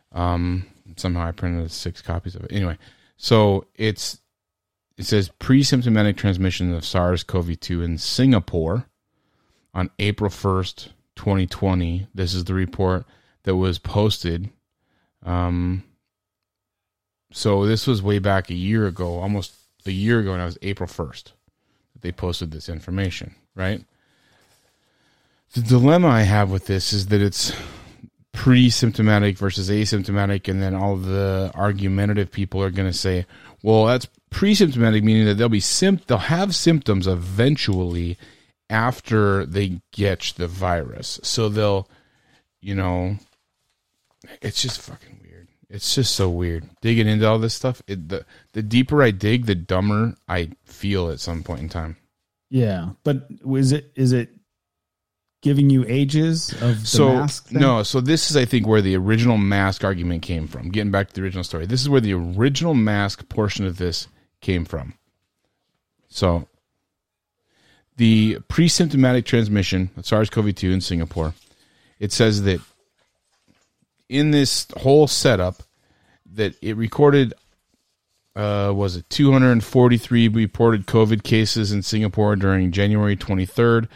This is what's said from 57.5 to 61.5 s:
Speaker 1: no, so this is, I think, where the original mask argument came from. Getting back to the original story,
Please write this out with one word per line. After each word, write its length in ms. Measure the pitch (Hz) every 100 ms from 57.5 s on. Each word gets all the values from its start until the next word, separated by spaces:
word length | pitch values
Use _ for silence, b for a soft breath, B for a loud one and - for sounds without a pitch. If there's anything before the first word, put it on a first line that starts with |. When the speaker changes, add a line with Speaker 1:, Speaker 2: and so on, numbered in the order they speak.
| 127
Speaker 1:
no, 220 | 139 117
so 180 | 104 135
this 300 | 127 160 -
is, 60 | 147
I 80 |
think, 200 | 123 123
where 160 | 107 107
the 160 | 95 92
original 420 | 95 113 120 113
mask 440 | 98 101 98 95
argument 400 | 101 92 87 85
came 240 | 90 85 76
from. 240 | 65 78
Getting 220 | 104 104
back 160 | 98 98
to 60 |
the 80 | 98
original 200 | 95 92
story, 240 | 90